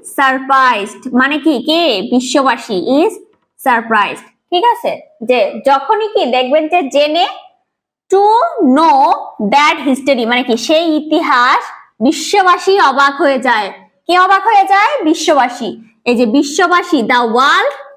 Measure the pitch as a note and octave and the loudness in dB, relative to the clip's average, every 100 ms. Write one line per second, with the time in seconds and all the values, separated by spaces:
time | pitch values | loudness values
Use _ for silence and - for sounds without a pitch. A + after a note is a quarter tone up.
0 | - - C4+ C4 C4 C4+ C4 A3+ G#3+ - | -10 -2 -2 -2 0 0 2 -2 -6 -12
1 | C4 A#3+ C4+ D4+ D4 B3+ - D#4+ E4 G3+ | -4 -2 0 -2 -2 -2 -2 0 0 -2
2 | A3 B3+ B3 D4 C4 A#3+ - F#3+ E3 C4+ | -2 -4 -2 0 0 -2 -6 -6 0 0
3 | G4+ - - _ _ _ C4 A#3+ A3+ A3 | 0 -4 -20 _ _ _ -2 -2 0 0
4 | F#3 D3+ - _ _ F4 A#4 - A#3 - | 0 -6 -16 _ _ 0 0 0 -4 -8
5 | - _ A3+ B3 G3 A3+ C4+ C#4 - G#4 | -12 _ -2 0 0 -2 0 0 0 -2
6 | G#4+ G#4 C#4+ B3 B3+ D4+ D#4 E4 C4+ C#4+ | -2 -2 0 -2 0 0 0 -2 0 0
7 | D4 D#4+ F#4+ - - _ _ _ _ _ | 0 0 -4 -6 -20 _ _ _ _ _
8 | _ F#4+ G#4 A4+ E5+ C5 D4 C4+ E4 C#4 | _ 2 4 2 0 0 2 4 4 4
9 | D4+ G4+ - - G#3 C4+ D4+ E4 C#4 C4 | 2 0 -6 -6 0 2 2 0 -2 -2
10 | - B3+ A3+ B3 C4 A3+ - D#4 E4+ D4+ | 0 -2 0 -2 -2 -4 0 0 0 -2
11 | D#4 D#4 D#4+ B3+ B3 F#4+ - - - _ | -2 -2 0 0 2 0 -4 -18 -20 _
12 | G#3+ D#4 - G4+ F#4 F4+ F#4+ G4 D#4 C4 | -2 -2 0 2 2 2 2 2 2 2
13 | C#4+ C#4+ D#4+ C4 C4 A3 G3 - - _ | 0 2 0 0 0 -2 -2 -10 -20 _
14 | - F4+ F#4 G4 G4 G#4 G4 G4 A4+ C#5+ | -2 2 4 2 4 2 4 2 2 0
15 | D#4+ E4 - D4 - - G#3+ - - _ | -2 -2 0 2 0 -4 -10 -10 -20 _
16 | A#3+ A#3+ B3 C4+ C#4+ D#4+ F4 F4 F4+ D4+ | -4 0 2 0 0 -2 0 0 0 -2
17 | G#3 B3 A#3+ A3+ C#4 F4 B4 - - | 0 0 0 0 2 2 -2 -6 -18